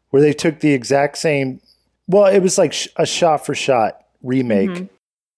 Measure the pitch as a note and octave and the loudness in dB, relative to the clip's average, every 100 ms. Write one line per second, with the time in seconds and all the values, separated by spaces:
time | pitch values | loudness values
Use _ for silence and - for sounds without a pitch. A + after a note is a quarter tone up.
0 | _ C3+ D3+ D3 E3+ D3+ D3+ C#3 A2+ C#3 | _ 2 2 2 -4 -2 0 0 0 -2
1 | C#3+ - E3 C#3+ C3+ C3 _ _ _ _ | -2 -2 -2 -2 -4 -8 _ _ _ _
2 | - F#3+ G3+ G3+ F#3 - D#3+ - - - | 0 4 4 4 2 0 0 -2 -10 -4
3 | D#3+ - E3+ D3 - C#3+ - B2+ G#2 - | -4 0 0 0 -4 -6 0 0 0 -4
4 | _ _ C3 C3 B2 G#2 G2+ F3+ F#3 _ | _ _ -4 -2 0 0 -2 -6 -14 _
5 | _ _ _ | _ _ _